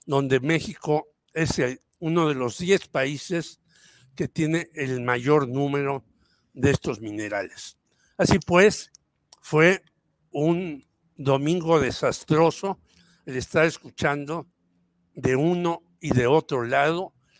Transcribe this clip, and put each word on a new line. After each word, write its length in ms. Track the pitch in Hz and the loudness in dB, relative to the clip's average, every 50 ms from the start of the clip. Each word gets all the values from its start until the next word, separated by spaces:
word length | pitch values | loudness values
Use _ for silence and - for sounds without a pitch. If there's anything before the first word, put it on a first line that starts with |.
| - | -6
donde 340 | - 143 139 139 131 135 131 | -2 0 0 2 2 2 2
México 680 | 123 151 165 156 160 226 180 - - 156 151 156 156 - _ _ _ _ - | 2 0 0 0 -2 -6 -10 -8 -2 -2 -2 -2 -2 -6 _ _ _ _ -4
es 260 | 165 165 123 - - | -2 -2 0 0 0
el, 220 | 139 123 131 - _ _ _ _ | -2 -2 -4 -8 _ _ _ _
uno 280 | 170 160 165 170 165 | -4 0 2 2 2
de 80 | 151 147 | 2 0
los 220 | 127 127 120 - | 0 -2 -4 -4
diez 300 | - 175 175 196 180 - | -4 0 2 2 0 0
países 720 | - - 143 135 139 147 135 - - 175 170 156 - - - _ _ _ _ - - _ _ _ _ _ | -2 -2 -2 -2 -2 -4 -6 -6 -6 -6 -6 -6 -8 -14 -20 _ _ _ _ -20 -20 _ _ _ _ _
que 120 | - 165 | -6 -6
tiene 420 | 131 - - 160 151 160 170 165 - _ | -6 -2 -2 0 0 0 -2 -2 -6 _
el 280 | 160 143 131 131 123 | -6 -4 -4 -4 -2
mayor 460 | 120 123 123 123 120 139 151 151 139 | -2 -2 -2 0 2 2 2 2 2
número 580 | 120 123 135 143 143 139 143 143 139 139 135 - _ _ _ _ _ _ _ _ _ _ | 0 -2 -2 -2 -2 -2 -2 -2 -4 -4 -6 -8 _ _ _ _ _ _ _ _ _ _
de 180 | 135 127 143 | 0 2 2
estos 300 | 135 - - 165 120 104 | 2 2 -2 -6 -6 -6
minerales. 760 | 113 107 104 107 107 104 104 101 95 87 - - - - - _ _ _ _ _ _ _ _ | -8 -10 -8 -8 -6 -4 -4 -4 -6 -6 -10 -14 -14 -14 -16 _ _ _ _ _ _ _ _
Así 220 | - 185 - 202 190 | -2 2 2 2 2
pues, 520 | - - 175 180 196 214 - - - - _ _ _ _ _ _ _ _ - _ | 2 2 4 6 6 6 4 0 -6 -14 _ _ _ _ _ _ _ _ -20 _
fue 420 | - - - 151 160 175 190 185 - _ _ _ _ _ _ _ _ _ | -8 -2 2 4 4 4 4 2 -4 _ _ _ _ _ _ _ _ _
un 540 | - 143 147 160 170 175 190 170 147 135 - _ _ _ _ _ _ | -6 -2 0 0 0 0 -2 -6 -10 -12 -16 _ _ _ _ _ _
domingo 600 | - 139 135 135 135 139 156 175 185 160 160 170 156 | -6 0 0 0 2 2 0 0 0 2 2 2 4
desastroso 1000 | 139 120 113 - - 127 - - - - 156 151 165 160 - - - 196 185 - _ _ _ _ _ _ _ _ _ | 2 0 -2 -2 -2 -2 -2 -4 -2 0 2 4 4 2 2 -2 -4 -6 -6 -8 _ _ _ _ _ _ _ _ _
el 120 | - 131 | -8 -6
estar 280 | 131 - - - 165 160 | -6 -6 -2 2 2 2
escuchando 840 | 170 - - - 131 - - - 151 143 143 143 139 160 170 143 - _ _ _ _ _ _ _ _ _ _ _ _ _ | 2 0 -4 -12 -18 -10 -4 -2 -2 -2 -4 -6 -8 -8 -10 -10 -12 _ _ _ _ _ _ _ _ _ _ _ _ _
de 220 | - 123 127 131 | -4 0 0 2
uno 480 | 131 151 170 180 175 175 170 170 165 - _ _ _ | 2 2 2 0 0 0 -2 -2 -4 -8 _ _ _
y 120 | - 147 123 | -6 -2 0
de 140 | 127 120 | 2 4
otro 360 | 120 143 160 156 - 147 127 117 | 4 4 2 2 0 -4 -4 -2
lado 500 | 120 131 139 143 156 165 175 190 - - _ _ _ _ | 0 0 2 2 2 0 -2 -4 -8 -14 _ _ _ _